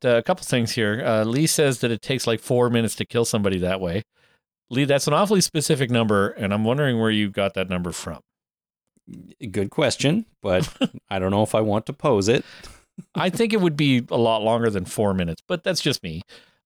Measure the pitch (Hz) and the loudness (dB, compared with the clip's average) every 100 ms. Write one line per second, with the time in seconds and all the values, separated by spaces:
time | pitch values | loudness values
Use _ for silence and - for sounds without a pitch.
0 | 131 117 - 180 - 127 113 - 104 110 | 0 2 2 -2 -2 0 0 0 0 0
1 | 123 110 110 127 160 - 143 127 117 113 | 0 0 0 0 0 2 0 0 -2 -4
2 | - 131 - 110 - 123 123 117 113 - | -4 -4 -2 -4 0 0 2 2 0 -4
3 | 110 123 117 113 101 92 90 95 90 95 | -4 -2 0 0 0 0 0 -2 -2 -4
4 | - _ _ _ _ _ - 127 139 139 | -6 _ _ _ _ _ -6 -2 2 2
5 | 151 151 202 202 - 160 - 139 123 120 | 2 0 2 2 0 -2 0 0 0 0
6 | 110 104 101 - 98 104 110 139 143 113 | 2 2 2 -2 -2 0 0 0 0 0
7 | 113 107 104 98 98 95 92 90 87 - | 2 0 0 0 -2 -2 -4 -4 -4 -8
8 | - 78 _ _ _ _ _ _ _ _ | -10 -14 _ _ _ _ _ _ _ _
9 | - - - - 120 104 98 - 135 - | -20 -20 -20 -16 -8 -4 -4 0 -2 0
10 | 135 196 - _ - 180 160 - 262 - | 0 0 -2 _ 0 0 0 -2 -4 -4
11 | - 98 92 98 107 110 110 104 - 143 | -8 -2 0 2 2 2 2 0 -4 -4
12 | 151 107 98 120 - - - - _ - | 0 2 4 2 0 -12 -20 -20 _ -20
13 | - - 180 175 233 214 180 147 143 127 | -12 -4 -2 0 0 2 0 2 2 2
14 | - 127 117 110 110 117 117 101 92 - | 2 2 2 2 2 2 2 0 -4 0
15 | 104 95 85 82 - 175 - 170 147 - | 0 0 -2 -6 -6 -4 -2 -2 -2 -4
16 | 87 80 - - _ _ | -6 -12 -12 -20 _ _